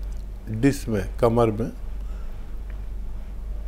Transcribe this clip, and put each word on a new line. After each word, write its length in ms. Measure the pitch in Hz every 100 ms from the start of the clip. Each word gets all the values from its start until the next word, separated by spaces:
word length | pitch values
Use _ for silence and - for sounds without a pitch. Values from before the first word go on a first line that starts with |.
| - - - - -
डिस्क 380 | 110 139 - -
में, 160 | 104 92 -
कमर 260 | 117 117 113
में 260 | 107 147 - - - - - - - - - - - - - - - - - - -